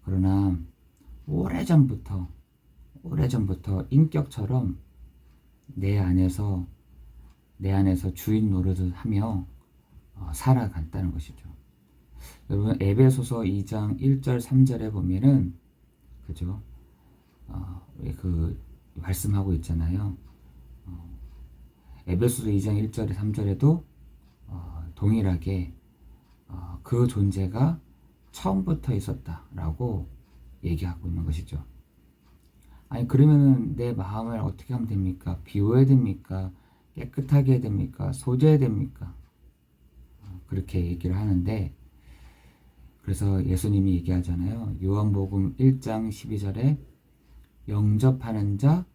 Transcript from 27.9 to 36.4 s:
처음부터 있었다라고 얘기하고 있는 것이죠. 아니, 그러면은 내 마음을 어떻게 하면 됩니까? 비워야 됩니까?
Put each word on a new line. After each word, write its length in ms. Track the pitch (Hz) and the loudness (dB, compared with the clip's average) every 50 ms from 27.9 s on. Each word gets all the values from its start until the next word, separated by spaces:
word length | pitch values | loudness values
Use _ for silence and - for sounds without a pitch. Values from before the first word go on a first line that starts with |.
| - _ _ _ _ _ _ _ | -20 _ _ _ _ _ _ _
처음부터 600 | - - - 190 190 196 190 170 151 - - 135 110 | -18 -4 -2 0 0 0 0 0 -2 -2 -2 -2 -2
있었다라고 1120 | 98 - - 67 - - - 82 - - - - 95 82 80 78 - 123 120 104 87 - - - - - _ _ - - - - - - | -2 -2 -4 -8 -8 -8 -12 -12 -12 -12 -14 -10 -6 -4 -6 -4 -4 -4 -4 -4 -6 -8 -10 -16 -20 -20 _ _ -20 -20 -20 -20 -8 -4
얘기하고 440 | 87 82 78 90 87 85 - - | -4 -4 -2 -4 -6 -8 -8 -6
있는 180 | 87 85 85 85 | -6 -4 -4 -4
것이죠. 400 | 82 78 80 - - - 73 69 - - - _ _ _ _ _ _ _ _ _ _ - _ _ _ _ - _ - - - _ _ | -4 -4 -4 -6 -8 -10 -12 -12 -12 -20 -20 _ _ _ _ _ _ _ _ _ _ -20 _ _ _ _ -20 _ -20 -20 -20 _ _
아니, 180 | 127 117 123 | -6 -4 -2
그러면은 680 | 120 - 135 143 151 151 143 139 135 135 127 113 110 98 | 2 4 6 8 8 8 8 8 6 6 4 2 -2 -4
내 180 | 107 120 120 117 | -4 -4 -4 -4
마음을 440 | 104 95 92 104 110 113 117 117 110 | -4 -6 -6 -6 -6 -6 -6 -6 -4
어떻게 340 | 101 98 - - - - 127 | -4 -4 -6 -8 -10 -6 -6
하면 140 | 120 113 | -4 -4
됩니까? 520 | 104 104 98 95 92 90 - - 90 90 - - | -2 -2 -2 -2 -2 -4 -6 -6 -8 -6 -6 -10
비워야 400 | - - 104 101 104 120 127 135 | -6 -2 0 2 4 6 6 6
됩니까? 680 | 135 139 131 127 104 95 - - - 95 95 | 8 6 6 6 2 -2 -6 -8 -8 -6 -6